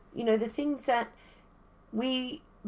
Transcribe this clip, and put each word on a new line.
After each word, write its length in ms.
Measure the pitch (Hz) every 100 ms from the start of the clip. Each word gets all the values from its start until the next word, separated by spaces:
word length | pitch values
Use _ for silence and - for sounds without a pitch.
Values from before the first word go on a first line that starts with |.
| -
You 100 | -
know, 140 | 233 220
the 100 | 220
things 380 | - 294 269 -
that 260 | 240 226 - - - - - - - -
we 500 | 220 254 254 254 - - -